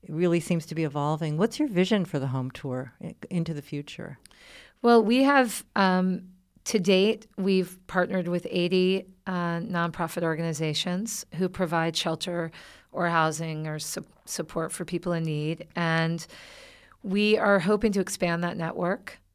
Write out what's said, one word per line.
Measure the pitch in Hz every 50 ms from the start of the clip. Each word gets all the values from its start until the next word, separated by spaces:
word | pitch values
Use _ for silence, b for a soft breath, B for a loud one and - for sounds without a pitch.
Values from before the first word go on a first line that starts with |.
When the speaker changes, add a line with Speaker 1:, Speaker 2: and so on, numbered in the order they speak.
Speaker 1:
it | - -
really | 156 156 180 175 170 170
seems | 160 - 175 165 156
to | - 160
be | 160 160
evolving. | 151 135 147 143 147 156 156 165 156 151 156
What's | 196 233 - -
your | 302 277
vision | 208 175 185 185 220 208 180
for | - - 143
the | 131
home | 139 127 131 127 131
tour | - - - 139 127 127 131 131 - _
i-, | - - - _ - -
into | 185 175 165 170 160
the | 147
future? | 143 - - 143 143 - - - - - 135 _ _ B B B B B B B B B B B
Speaker 2:
Well, | - 233 240 233
we | 220 196 240 254
have, | 269 269 285 277 254 226 - - - _ _
um, | - 196 190 185 185 185 185 185 180 - - - _ _ _ _ _ _
to | - - 220
date, | 175 190 196 185 190 214 220 214 - - _ -
we've | 190 196 196 185 180 175 - - _
partnered | - - 190 180 - 190 185 175 170
with | 175 175 165 -
eighty, | - 185 175 175 185 185 185 185 190 190 185 - - _ _
uh, | - 185 180 175 170 170 170
nonprofit | 170 - 180 175 170 170 156 - 175 160 - 175
organizations | 170 165 160 151 165 165 160 143 160 156 147 151 - 185 180 185 214 220 - - - _ -
who | 156 185 180
provide | 185 - 190 165 170 165 160 165 165
shelter | - - 170 160 160 - 185 175 170 165 160 B B B B B B B B
or | - - 175 170
housing | 170 165 160 160 156 156 165 160 156 156 156
or | 156 151 156
su-, | 151 - - - - _ _ _ _
support | - - - 165 160 - 165 160 160
for | - - 175
people | - 180 170 - 185 175
in | 165 165
need. | 160 151 147 151 156 165 160 - - _
And | 180 170 165 160 165 165 165 170 165 - B B B B B B B B B B B B B B B
we | - 208 185 202 208 208 214
are | - - 202 202 196
hoping | 156 185 214 208 220 220
to | 196 202
expand | 185 180 - - 190 175 170 170 175
that | 170 -
network. | 175 165 165 - - 175 175 196 - - - - - _ _